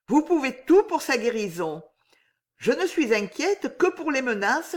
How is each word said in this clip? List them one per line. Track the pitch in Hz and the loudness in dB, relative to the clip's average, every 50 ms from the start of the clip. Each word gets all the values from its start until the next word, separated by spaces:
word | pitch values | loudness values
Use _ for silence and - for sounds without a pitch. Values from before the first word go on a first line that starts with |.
| _ - | _ 0
Vous | 233 294 302 | 2 2 2
pouvez | - 359 320 277 320 - - - | 4 2 0 0 -2 -4 -4 0
tout | - 320 392 415 | 4 4 4 4
pour | - 359 - - | 4 0 -4 -2
sa | - 277 240 | -2 -2 0
guérison. | 214 233 220 220 208 196 160 170 175 160 151 160 - - _ _ _ _ _ _ _ _ _ _ _ _ _ | 0 0 -2 -2 -4 -4 -4 -4 -6 -6 -6 -8 -12 -16 _ _ _ _ _ _ _ _ _ _ _ _ _
Je | - - 185 | -6 0 0
ne | 269 320 370 | 0 2 0
suis | 370 - - 302 220 220 | -2 0 0 0 2 2
inquiète | 208 202 190 - - 285 370 403 - - 262 - - | 0 0 -2 -6 -4 -2 -2 -2 -2 -4 -6 -4 0
que | 349 381 | 0 0
pour | 359 - 330 311 285 | 0 0 -4 -4 -2
les | 262 262 | -2 -2
menaces | 254 226 202 202 202 247 311 330 - - | -2 -2 -2 0 0 0 0 -2 -6 -10